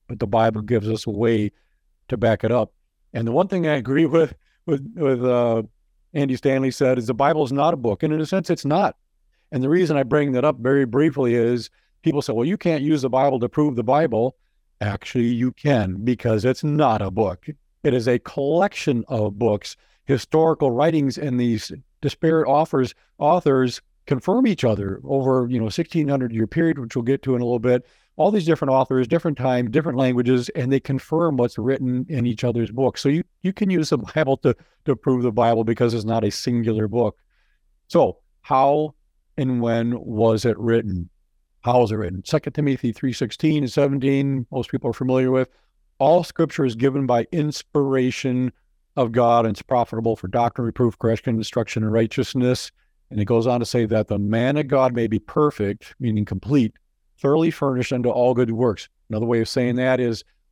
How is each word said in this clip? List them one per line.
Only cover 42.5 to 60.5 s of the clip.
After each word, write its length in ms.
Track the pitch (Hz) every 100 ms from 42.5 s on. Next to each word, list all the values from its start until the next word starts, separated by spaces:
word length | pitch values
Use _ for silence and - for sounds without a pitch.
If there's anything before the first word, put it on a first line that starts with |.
Timothy 400 | 147 143 131 120
three 180 | 107 135
sixteen 520 | 117 113 - 156 151
and 80 | 131
seventeen, 760 | - 143 139 135 139 139 135 117
most 180 | 135 117
people 200 | 123 127
are 40 |
familiar 380 | - 127 131 127
with. 180 | 131 127 _ _ _ _ -
"All 260 | 139 180
scripture 400 | 165 - 156 -
is 120 | 135 113
given 300 | 135 139 131
by 220 | 117 113
inspiration 1200 | 170 147 - - 147 139 135 127 - 135 123 127 - _ _ _ -
of 160 | 117
God 340 | 117 117 117 113
and 80 |
it's 80 | 101
profitable 540 | - 123 117 113 113 107
for 120 | 95
doctrine, 360 | 120 117 - 117
reproof, 320 | - 120 -
correction, 360 | 117 113 - 113
instruction, 480 | 104 120 110 117
and 80 | 110
righteousness." 800 | 113 113 - 120 131 123 123 - - _ _ -
And 80 | 104
it 60 | 101
goes 200 | 117 117
on 140 | 120
to 60 | 110
say 200 | 120 110
that 200 | 110 104
the 120 | 101
man 380 | 101 113 123 147
of 100 | 139
God 280 | 139 127 120
may 120 | 113
be 120 | 110
perfect, 760 | - 160 147 - 101 104 - -
meaning 240 | 123 107
complete, 520 | 101 95 104 143 110 - _ _ _ _
thoroughly 320 | 139 156 165
furnished 420 | - 143 127 120
unto 160 | 123 120
all 240 | 123 123
good 180 | 123 117
works. 380 | 113 117 - - _ -
Another 160 | 107 117
way 160 | 117
of 80 | 110
saying 260 | 135 123 123
that 240 | 127 127
is 240 | 120 110 - _ _